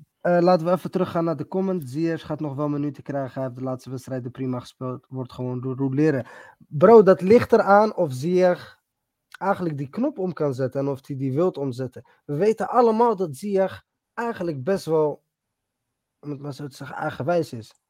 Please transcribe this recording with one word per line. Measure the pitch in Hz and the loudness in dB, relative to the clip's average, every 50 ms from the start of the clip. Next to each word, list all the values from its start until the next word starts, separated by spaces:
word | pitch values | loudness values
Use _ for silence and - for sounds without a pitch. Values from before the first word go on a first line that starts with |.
| - _ _ _ | -20 _ _ _
eh, | - 170 175 175 | 0 2 2 4
laten | 170 180 185 170 160 | 6 6 4 4 4
we | 170 185 | 0 0
even | 180 - 175 | 0 -2 -4
teruggaan | - 185 180 - - 170 165 | -2 -2 -2 0 -2 -2 -2
naar | 170 160 | -2 -2
de | 139 143 - | -4 -6 -6
comment. | - 190 190 190 185 185 143 123 | -4 -2 -2 -2 -2 -4 -6 -6
Ziyech | 127 151 165 165 165 156 - | -4 -2 -2 -2 -2 -4 -6
gaat | - 156 143 | -8 -8 -6
nog | 156 147 135 | -6 -6 -4
wel | 135 151 147 | -4 -4 -2
minuten | 147 143 147 147 127 - - | -2 -2 -4 -4 -6 -8 -10
krijgen. | - 139 139 135 123 - | -8 -6 -6 -6 -6 -6
Hij | 135 135 | -8 -8
heeft | 131 120 | -8 -8
de | 127 127 | -8 -8
laatste | 131 127 127 - 123 | -6 -8 -8 -10 -12
wedstrijden | 131 127 - - 131 131 120 131 | -12 -12 -10 -8 -8 -8 -8 -10
prima | 117 - 131 131 123 123 | -8 -8 -6 -6 -6 -6
gespeeld. | - - - _ 131 127 127 131 - _ | -8 -12 -14 _ -8 -8 -8 -10 -12 _
Wordt | 131 131 131 127 - | -10 -10 -10 -10 -10
gewoon | - 127 127 127 127 | -8 -8 -6 -6 -6
door | 123 131 131 | -6 -6 -4
roleren. | 127 139 135 131 139 151 160 139 127 117 - - - - - - _ | -4 -2 -2 0 2 2 2 2 0 -4 -8 -14 -20 -20 -20 -20 _
Bro, | - _ - 143 160 202 233 226 196 | -16 _ 0 4 6 10 10 10 10
dat | 196 185 - | 8 6 4
ligt | 175 185 226 247 - - 240 | 6 6 6 6 6 4 4
eraan | 226 - 190 202 202 214 220 202 | 4 6 6 6 6 6 4 2
of | - 180 147 127 | 0 -2 -2 -2
Ziyech | 127 139 175 180 180 180 180 175 151 - - - _ _ _ _ _ _ _ _ _ _ _ - - | -4 -2 0 2 4 4 4 2 0 -4 -14 -20 _ _ _ _ _ _ _ _ _ _ _ -14 -6
eigenlijk | 180 190 202 202 185 170 151 135 | -2 -2 -2 0 -2 -4 -4 -4
die | 143 131 | -8 -8
knop | - 180 247 311 - - | -4 -4 -4 -4 -4 -4
om | 185 185 - | -6 -6 -4
kan | - 160 143 131 | -2 -2 -2 -2
zetten | 120 135 127 - 139 | -2 -4 -4 -4 -4
en | 135 139 | -4 -4
of | 139 127 - | -4 -6 -8
hij | - 147 | -10 -8
die | 131 139 135 127 | -6 -4 -2 0
wilt | 143 175 185 - 147 | 0 0 0 0 -2
omzetten. | 139 135 120 123 131 127 - 120 - _ _ _ _ | -6 -6 -6 -6 -8 -10 -10 -14 -20 _ _ _ _
We | - 147 | -8 -4
weten | 143 185 214 220 - 196 - | 0 0 0 0 0 -4 0
allemaal | - 240 247 233 214 220 240 240 220 | 2 4 4 4 4 4 2 2 2
dat | 180 190 160 135 | 0 -4 -6 -6
Ziyech | - 196 208 196 190 190 185 - - - _ _ _ _ _ _ | -8 -6 -2 0 0 0 -2 -4 -10 -18 _ _ _ _ _ _
eigenlijk | - 240 233 226 - 180 170 156 135 127 | -8 -6 -6 -6 -6 -6 -6 -6 -4 -2
best | 165 196 185 - | -2 -2 -2 -2
wel, | 156 160 156 156 147 135 - _ _ _ _ _ _ _ _ _ _ _ _ _ _ _ _ _ _ _ _ | 0 2 2 2 2 0 -4 _ _ _ _ _ _ _ _ _ _ _ _ _ _ _ _ _ _ _ _
om | - 147 | -12 -12
het | 143 135 | -12 -10
maar | 139 147 135 | -10 -12 -10
zo | - 147 | -10 -12
te | 143 - | -14 -14
zeggen, | - 143 127 - | -14 -14 -12 -10
eigenwijs | - 151 156 - - - 151 175 175 156 - - | -6 -6 -6 -6 -4 -2 0 0 0 -2 -2 -6
is. | 113 104 - _ _ _ _ | -12 -14 -16 _ _ _ _